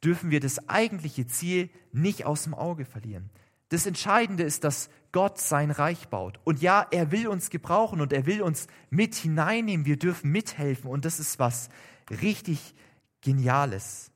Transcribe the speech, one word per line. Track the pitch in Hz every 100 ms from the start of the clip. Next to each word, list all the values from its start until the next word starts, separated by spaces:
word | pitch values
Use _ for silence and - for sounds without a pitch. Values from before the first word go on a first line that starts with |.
dürfen | 151 175 175
wir | 147
das | 139 120 -
eigentliche | 202 226 202 156 - 123
Ziel | - 170 180 175 - _
nicht | 120 170 202
aus | - 147
dem | -
Auge | 151 165 170
verlieren. | 131 113 110 98 98 - _ _ _
Das | 165
Entscheidende | 202 180 - 208 233 190
ist, | 165 147
dass | 151 139 - - _
Gott | 180 196 -
sein | - 147 147
Reich | 147 147 170 -
baut. | 104 92 -
Und | - 151
ja, | 175 196 -
er | 175 160
will | 196 226
uns | 196 -
gebrauchen | 170 - 175 220 196
und | 143
er | 139
will | 135 208
uns | 185 151 - - -
mit | 151 226 226
hineinnehmen. | 160 156 156 226 226 185 143
Wir | 147
dürfen | 175 175 143
mithelfen | 175 220 - 143 127 131
und | 135
das | 151 165
ist | 156 -
was | 127 120 - - - - -
richtig | 110 196 208 - 151 - - - _ _ _
Geniales. | - 135 127 131 143 98 - - -